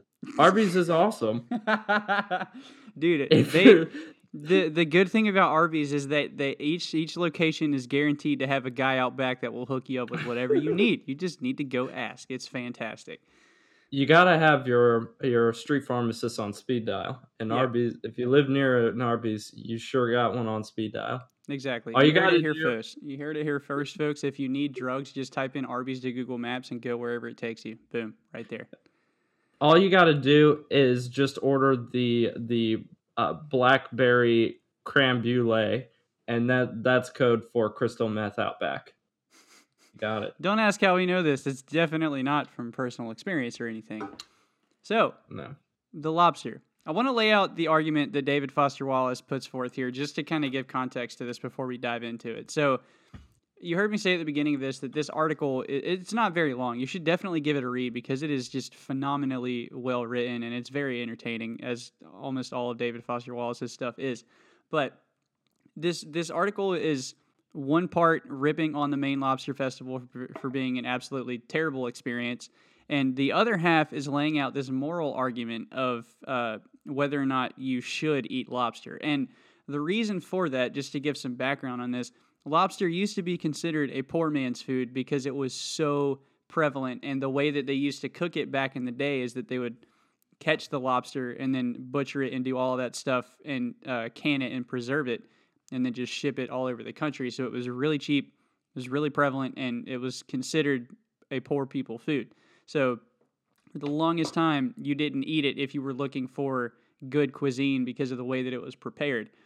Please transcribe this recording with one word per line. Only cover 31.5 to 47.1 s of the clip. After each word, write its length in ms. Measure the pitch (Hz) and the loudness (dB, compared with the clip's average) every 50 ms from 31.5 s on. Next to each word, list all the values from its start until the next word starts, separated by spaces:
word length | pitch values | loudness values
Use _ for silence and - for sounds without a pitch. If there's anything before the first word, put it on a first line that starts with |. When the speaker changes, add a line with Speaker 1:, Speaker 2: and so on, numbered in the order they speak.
| 139 135 135 135 135 | 4 4 4 4 4
Speaker 1:
the, 540 | 123 117 117 - 127 123 120 120 117 117 - - | 2 0 -2 -2 0 2 2 4 2 2 2 0
the, 500 | - 117 113 120 117 113 110 110 107 - - - - _ _ _ | -4 -4 -2 0 2 2 2 0 -2 -4 -8 -20 -20 _ _ _
uh, 180 | - 113 80 82 | -2 -2 -2 -2
blackberry 1200 | 78 110 147 - 127 123 123 135 131 - - - 113 131 123 123 123 120 117 117 113 113 - - - _ _ _ _ - | -4 -6 -2 2 4 6 6 6 4 2 -2 0 2 4 6 6 6 6 6 6 4 4 2 0 -6 _ _ _ _ -8
creme 360 | - - 143 139 127 123 123 | 0 2 4 4 4 2 2
brulee, 640 | 110 120 123 123 120 113 113 110 110 101 - 120 131 - _ _ _ _ _ _ _ | 0 0 2 2 2 2 2 2 2 2 0 -2 -4 -8 _ _ _ _ _ _ _
and 220 | - 120 117 117 123 | -4 -2 0 2 2
that, 320 | 127 127 127 110 - 113 | 4 2 2 0 -2 -2
that's 300 | 104 127 127 123 123 - | 2 2 4 4 2 0
code 320 | - - 135 123 117 113 - - - | 0 2 4 4 4 4 0 -2 0
for 160 | 120 110 104 | 0 0 0
crystal 400 | - - 127 113 - - 120 110 | 0 0 -2 -2 0 -2 -2 -2
meth 300 | 107 107 107 104 - - | 0 -2 -4 -2 -2 -2
out 200 | 104 - - - | -2 -4 -4 -4
back. 340 | - 76 67 - - - - _ _ _ _ _ _ _ _ _ _ _ - - _ _ _ _ _ _ - | -4 -4 -4 -6 -8 -14 -20 _ _ _ _ _ _ _ _ _ _ _ -20 -20 _ _ _ _ _ _ -10
Got 260 | - 110 107 110 107 104 | -6 -4 -2 -2 -2 -4
it. 100 | - - - | -6 -6 -4
Speaker 2:
Don't 180 | 147 185 208 220 | -2 0 2 4
ask 220 | 220 208 196 - | 4 2 4 4
how 140 | 202 196 180 | 4 4 6
we 100 | 185 185 | 4 4
know 160 | 180 180 185 | 2 2 2
this. 240 | 175 151 139 131 - | 2 2 2 0 -2
It's 160 | - 135 127 | -6 -6 -6
definitely 640 | - - 135 160 170 156 160 160 160 156 143 135 131 | -8 -4 0 0 2 2 0 0 -2 -2 -2 -2 -2
not 260 | 139 147 147 123 - | 0 0 0 -2 -4
from 220 | - - 123 117 | -8 -10 -10 -8
personal 400 | 113 - 131 123 120 - 120 113 | -6 -6 -6 -6 -6 -8 -10 -10
experience 500 | 110 - - - 185 151 127 120 113 - | -10 -10 -6 -4 -2 -2 -2 -4 -6 -6
or 60 | 123 | -8
anything. 340 | 117 113 110 107 - 110 110 104 98 - - - _ _ _ _ _ _ _ _ _ _ _ | -8 -8 -8 -10 -10 -10 -10 -10 -10 -12 -16 -20 _ _ _ _ _ _ _ _ _ _ _
So, 320 | - - 214 226 185 - - - _ - | -6 0 2 2 2 2 0 -6 _ -14
Speaker 1:
No. 260 | - 95 - - 143 - _ _ _ _ _ _ - | -12 -12 -12 -12 -14 -18 _ _ _ _ _ _ -12
Speaker 2:
the 180 | 165 143 156 | -6 -4 0
lobster. 500 | 160 170 175 170 147 - - 123 - - - _ _ _ _ | 2 4 4 4 4 2 -4 -10 -12 -12 -16 _ _ _ _
I 60 | 160 | -4
wanna 200 | 156 190 247 277 | -2 0 0 0